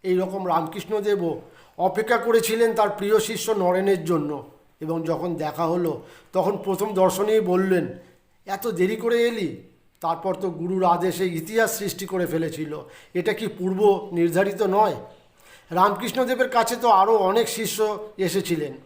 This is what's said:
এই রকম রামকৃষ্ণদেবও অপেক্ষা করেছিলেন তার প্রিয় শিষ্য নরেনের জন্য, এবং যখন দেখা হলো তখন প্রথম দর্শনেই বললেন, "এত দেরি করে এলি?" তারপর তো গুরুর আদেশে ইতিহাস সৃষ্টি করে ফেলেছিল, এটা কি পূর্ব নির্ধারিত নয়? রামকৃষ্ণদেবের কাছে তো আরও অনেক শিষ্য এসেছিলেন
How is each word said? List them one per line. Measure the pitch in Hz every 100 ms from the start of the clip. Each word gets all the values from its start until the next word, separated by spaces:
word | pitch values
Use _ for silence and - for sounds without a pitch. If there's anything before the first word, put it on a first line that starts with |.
এই | 190 185
রকম | 185 190 180
রামকৃষ্ণদেবও | 165 165 202 - 214 202 196 170 143 - - - -
অপেক্ষা | 185 185 214 233
করেছিলেন | 233 226 226 220 226
তার | 220 208
প্রিয় | 202 202 214
শিষ্য | 220 214 -
নরেনের | 214 180 180 196 185 156
জন্য, | 165 147 143 123 - _ _
এবং | 156 165
যখন | 165 165 175 165
দেখা | 151 156 165
হলো | 180 170 135 - - _
তখন | 185 185 196
প্রথম | 196 185 214
দর্শনেই | 190 185 190 208 220
বললেন, | 180 180 190 185 139 - - _ _ _ -
"এত | 196 240
দেরি | 175 185 220
করে | 233 233 240
এলি?" | 220 160 - - _ _ _
তারপর | 165 170 190 185
তো | 185
গুরুর | 156 175 185 185
আদেশে | 170 185 170 185
ইতিহাস | 160 160 220 220 -
সৃষ্টি | 196 - 196
করে | 185 175
ফেলেছিল, | 160 165 151 156 151 - - -
এটা | 180 180
কি | - 220
পূর্ব | - 185 190 208 190 -
নির্ধারিত | 175 170 165 196 -
নয়? | 202 196 214 147 - - _ _ - - _
রামকৃষ্ণদেবের | 170 202 196 240 262 247 254 254
কাছে | 226 226 240
তো | 240
আরও | 196 202 220
অনেক | 185 214 220
শিষ্য | - 214 - 214 208 - -
এসেছিলেন | 185 190 175 165 147 135